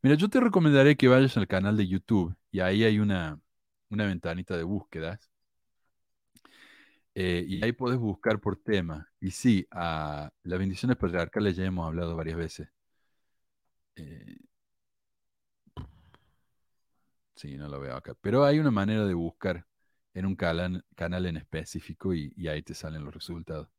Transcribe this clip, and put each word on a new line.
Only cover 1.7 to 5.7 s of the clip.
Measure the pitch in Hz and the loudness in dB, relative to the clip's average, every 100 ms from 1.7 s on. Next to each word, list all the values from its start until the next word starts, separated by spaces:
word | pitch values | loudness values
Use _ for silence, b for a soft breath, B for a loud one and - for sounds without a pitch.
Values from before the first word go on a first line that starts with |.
| 107 | 2
de | 95 | 2
YouTube | 92 - 110 90 95 _ | 0 2 0 0 -6 _
y | 95 | 0
ahí | 90 101 | 2 4
hay | 110 107 | 4 4
una, | 104 92 80 76 _ _ _ _ _ | 2 0 -2 -8 _ _ _ _ _
una | 104 104 | -2 -2
ventanita | 87 85 85 92 90 | -2 -4 -6 -4 -4
de | |
búsquedas. | 82 101 - 82 80 104 _ _ _ _ _ | -2 -4 -6 -10 -8 -10 _ _ _ _ _